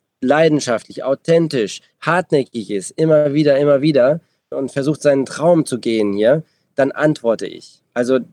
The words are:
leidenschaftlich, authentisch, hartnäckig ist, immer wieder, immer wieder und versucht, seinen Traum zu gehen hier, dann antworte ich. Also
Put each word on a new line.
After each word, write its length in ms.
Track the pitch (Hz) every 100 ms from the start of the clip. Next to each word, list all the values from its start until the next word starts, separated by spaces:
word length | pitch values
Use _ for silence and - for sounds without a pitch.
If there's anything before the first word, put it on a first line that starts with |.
| _ _
leidenschaftlich, 840 | 127 147 165 147 123 113 - -
authentisch, 800 | 131 135 - 165 160 135 101 - _ _
hartnäckig 680 | - 175 175 151 127 117 98
ist, 220 | 101 90
immer 420 | - 160 151 147
wieder, 240 | 143 147 139
immer 240 | 147 139
wieder 380 | 151 135 127 160 _ _ _
und 220 | 139 131
versucht, 300 | 139 135 143
seinen 240 | 147 139 127
Traum 380 | - 160 170
zu 140 | 143 117
gehen 340 | 120 113 104
hier, 300 | 101 110 156 - _ _
dann 160 | - 135
antworte 560 | - 156 147 117 107 98
ich. 340 | 82 - _ _
Also 240 | 120 123 131 -